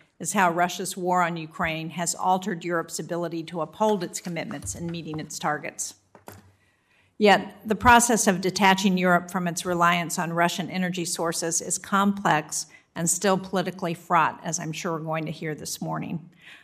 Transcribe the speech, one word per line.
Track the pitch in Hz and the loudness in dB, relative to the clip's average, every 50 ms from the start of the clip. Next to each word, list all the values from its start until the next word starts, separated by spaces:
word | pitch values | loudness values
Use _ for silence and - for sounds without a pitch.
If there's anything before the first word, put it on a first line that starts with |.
| _ _ _ _ | _ _ _ _
is | - 156 - | -10 -2 2
how | 208 190 175 | 4 4 4
Russia's | 165 175 175 175 175 - 190 180 - 196 | 4 2 2 0 0 -4 -6 -8 -6 -4
war | 180 180 180 180 175 | -2 0 2 2 2
on | 165 170 165 | 2 0 -4
Ukraine | 160 156 - - 180 165 160 160 160 170 | -8 -10 -6 -4 -2 -2 -2 -4 -6 -8
has | - 175 175 165 - | -6 -4 -4 -4 -4
altered | - - 185 185 190 185 208 185 165 170 | -2 0 2 2 2 0 -4 -6 -6 -4
Europe's | 170 175 165 165 165 - - | -2 -2 -2 -2 -4 -8 -10
ability | 160 151 175 170 175 165 170 165 160 | -8 -6 -4 -4 -4 -4 -6 -8 -8
to | 156 170 175 156 | -8 -6 -6 -6
uphold | 156 - - 214 220 214 190 175 | -6 -2 0 2 2 2 2 -2
its | 160 - - | -6 -8 -10
commitments | - 180 170 165 - - - - - - - | -8 -6 -6 -6 -6 -6 -8 -10 -10 -10 -10
in | - 170 170 | -8 -8 -6
meeting | 170 170 151 147 156 156 | -6 -8 -8 -8 -8 -8
its | 147 151 - - | -8 -10 -10 -4
targets. | - 160 147 147 151 - - - - - - _ _ _ _ - _ - - - - _ _ _ _ _ _ _ _ _ _ _ _ _ _ | -2 -2 -2 -2 -6 -10 -8 -8 -10 -10 -10 _ _ _ _ -20 _ -20 -20 -20 -20 _ _ _ _ _ _ _ _ _ _ _ _ _ _
Yet, | _ 214 202 190 175 - - - - - | _ 6 6 6 6 4 -4 -12 -14 -4
the | 214 214 | -4 -4
process | - - 247 240 233 233 - 240 202 - | 4 6 8 8 8 8 6 2 4 4
of | 214 185 170 185 | 2 2 2 0
detaching | 190 170 - 208 190 190 185 196 202 180 185 | -2 0 4 6 6 6 6 4 2 2 4
Europe | 180 180 175 175 175 175 | 4 6 4 4 4 0
from | - 190 175 175 | -4 -4 -2 -2
its | 165 - - | -4 -4 -4
reliance | 185 180 170 170 170 175 175 170 160 - - | -2 0 4 4 4 4 2 0 -2 -4 -4
on | 175 165 170 | -4 -2 2
Russian | 170 170 170 - - 180 - | 2 2 2 2 0 -6 -4
energy | - 185 185 180 180 180 170 | -4 -2 -2 -2 -2 -4 -4
sources | 165 - - 170 165 165 - - 165 160 - - | -4 -4 -2 -2 -2 -2 -2 -2 -2 -2 -2 -2
is | - 175 - | -2 -6 -6
complex | - - - 196 202 202 196 202 - 175 156 151 156 - - - - - - - _ _ _ | -4 0 2 2 4 4 2 2 2 2 2 2 0 -2 -6 -8 -8 -10 -16 -20 _ _ _
and | - 170 170 | -4 -2 0
still | - - - 202 190 190 | 0 2 2 2 2 2
politically | 190 190 - 185 170 185 175 185 - 170 170 | 0 -2 -2 -2 -2 -2 -6 -6 -6 -6 -6
fraught, | - - - 180 170 156 127 - - - | -6 -2 2 4 4 4 4 0 -4 -8
as | 175 160 165 | -6 -6 -6
I'm | 160 160 156 | -6 -6 -8
sure | 156 - 180 165 | -6 -4 -4 -4
we're | 156 | -4
going | 160 160 160 160 156 | -4 -4 -4 -4 -4
to | 160 160 | -6 -8
hear | - 170 156 151 | -8 -8 -8 -8
this | - - - - - | -8 -8 -10 -8 -8
morning. | - 160 160 156 - - - 175 - - _ _ - - - - | -6 -6 -6 -6 -6 -6 -8 -8 -8 -12 _ _ -20 -20 -20 -20